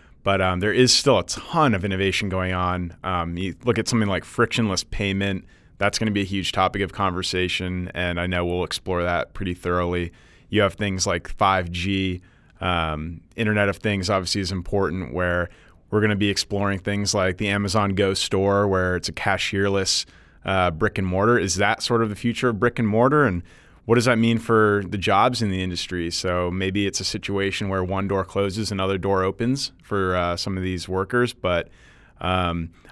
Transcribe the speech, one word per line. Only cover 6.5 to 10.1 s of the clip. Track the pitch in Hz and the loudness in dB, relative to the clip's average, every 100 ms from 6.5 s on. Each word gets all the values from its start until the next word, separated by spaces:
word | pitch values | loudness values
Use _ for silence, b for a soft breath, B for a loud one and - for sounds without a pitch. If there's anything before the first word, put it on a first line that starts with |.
topic | - 92 98 | 0 0 0
of | 98 | -4
conversation, | - 95 87 92 90 90 - 90 90 90 | -2 -2 -2 -2 -2 -2 -2 -4 -6 -6
and | - 90 87 | -4 -4 -2
I | 90 | -2
know | 90 87 | 0 0
we'll | 90 | -2
explore | 87 - - 90 | -2 -6 -4 -2
that | 87 87 - - | 0 0 -2 -6
pretty | 92 | -6
thoroughly. | 87 90 90 87 87 85 | -4 -2 0 0 -2 -4